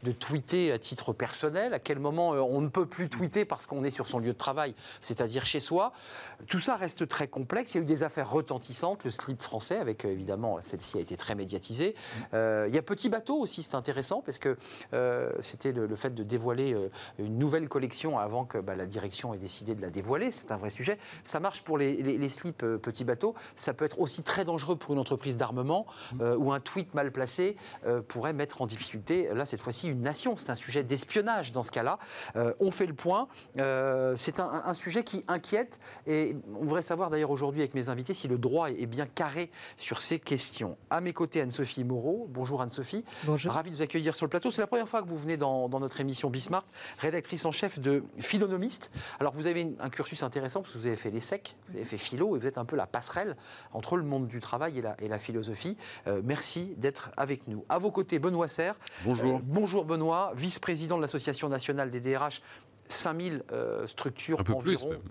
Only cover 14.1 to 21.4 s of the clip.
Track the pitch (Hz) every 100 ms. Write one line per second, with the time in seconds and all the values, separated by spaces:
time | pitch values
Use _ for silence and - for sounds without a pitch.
14.1 | 214 202 123 139 127 - - - 123 123
15.1 | 123 123 - - - 139 123 107 107 131
16.1 | 117 104 120 120 120 139 110 95 - -
17.1 | - 107 113 147 160 147 139 127 - 160
18.1 | 131 104 117 123 110 92 95 92 104 98
19.1 | - 120 101 95 - 107 107 92 90 98
20.1 | 143 247 - - 104 104 104 123 208 -
21.1 | - - 156